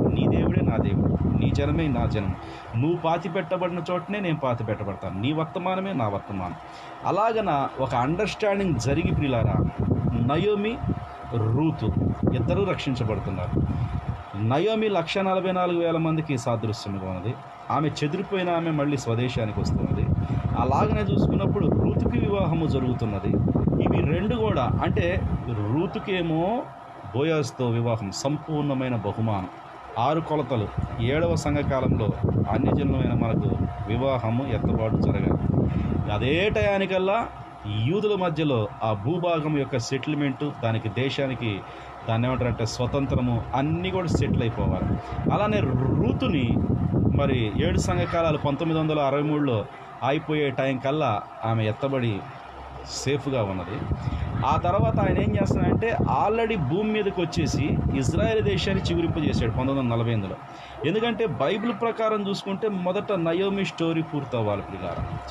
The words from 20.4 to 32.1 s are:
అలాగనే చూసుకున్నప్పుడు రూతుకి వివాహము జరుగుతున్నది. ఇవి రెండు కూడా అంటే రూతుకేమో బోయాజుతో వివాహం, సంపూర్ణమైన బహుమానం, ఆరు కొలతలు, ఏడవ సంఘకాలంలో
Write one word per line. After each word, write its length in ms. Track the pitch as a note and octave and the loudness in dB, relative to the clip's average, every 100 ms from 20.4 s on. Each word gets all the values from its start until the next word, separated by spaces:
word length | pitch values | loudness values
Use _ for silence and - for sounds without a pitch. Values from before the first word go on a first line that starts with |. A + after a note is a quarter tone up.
| - - | 0 0
అలాగనే 420 | B2 C#3+ G#3 G#3+ | 2 2 2 2
చూసుకున్నప్పుడు 680 | G3 - - - - G#3 - | 2 2 4 2 2 2 2
రూతుకి 520 | - - - - - | 4 2 2 2 2
వివాహము 480 | - G3 F3+ D#3+ D#3 | 0 2 2 2 2
జరుగుతున్నది. 600 | C3 B2+ B2 A2 G2+ - G2 - - - - | 0 0 0 -2 -2 0 2 2 2 2 2
ఇవి 300 | - - C#3 | 2 2 2
రెండు 220 | E3+ G#3 A#3+ | 0 0 0
కూడా 340 | A3 E3+ A#2+ - | 0 0 0 0
అంటే 380 | D3+ - F3 F#3 - E3+ - | 0 0 0 0 0 -2 -2
రూతుకేమో 1120 | A2+ G#2 C3+ F#3 - - F#3 E3+ D#3+ F3+ A#3+ - - - - G2 C3+ | -4 0 0 0 -4 -4 -2 0 0 0 -2 -6 -12 -18 -16 -6 -2
బోయాజుతో 520 | D#3 D#3 C#3+ - B2 | 2 2 0 -2 0
వివాహం, 420 | A#2 A#2 A2 G2 | 0 0 0 -2
సంపూర్ణమైన 840 | - C#3 D#3 D#3+ D3+ D3 C3 C3 A#2+ | -4 -2 -2 -2 -2 0 0 0 -2
బహుమానం, 520 | G2+ A2 A2 G2+ F#2 - - - - - | -2 -2 0 0 -4 -10 -16 -16 -10 -2
ఆరు 200 | B2 D#3+ | 0 0
కొలతలు, 480 | D#3+ D#3 B2+ B2 G#2 - - B2 | 0 -2 0 0 0 -2 -4 -2
ఏడవ 340 | A#2+ D3 E3+ D#3+ | 0 2 2 0
సంఘకాలంలో 720 | D3+ D3 C#3+ C3+ C3 - G#2 | 0 0 0 0 2 2 0